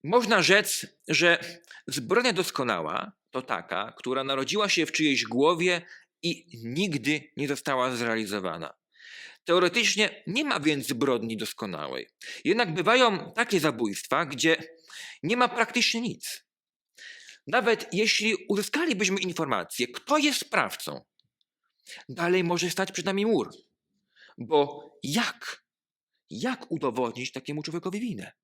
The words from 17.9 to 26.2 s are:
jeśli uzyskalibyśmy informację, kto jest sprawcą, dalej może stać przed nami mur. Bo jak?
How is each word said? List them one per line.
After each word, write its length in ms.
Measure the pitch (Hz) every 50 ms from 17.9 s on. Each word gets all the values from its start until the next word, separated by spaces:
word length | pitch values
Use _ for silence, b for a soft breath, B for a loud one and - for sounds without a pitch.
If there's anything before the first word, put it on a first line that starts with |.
| -
jeśli 400 | 190 220 214 - - 208 226 214 - - -
uzyskalibyśmy 720 | 202 196 202 - - 285 349 339 240 180 208 190 190 196
informację, 680 | 185 180 165 - 160 139 120 95 85 - - - 120 -
kto 300 | - - _ - 285 311
jest 200 | 277 294 254 -
sprawcą, 680 | - - - 196 123 101 - - - 80 73 64 _ _ _ _ _ _ _ _ _ _ _ _ _ _ _ B B B B B B B
dalej 360 | 127 139 170 175 180 190 180
może 260 | 170 175 165 170 175
stać 220 | 165 196 190 190
przed 140 | - 180 160
nami 200 | 196 190 196 202
mur. 240 | 226 220 143 104 - - - _ _ _ _ _ _ _ _ _ _ b b b b b -
Bo 520 | 120 110 160 147 143 143 - - - - _ _
jak? 640 | - 135 147 226 233 - - - - - - - _ _ _ _ _ _ _ _ _ _ _ _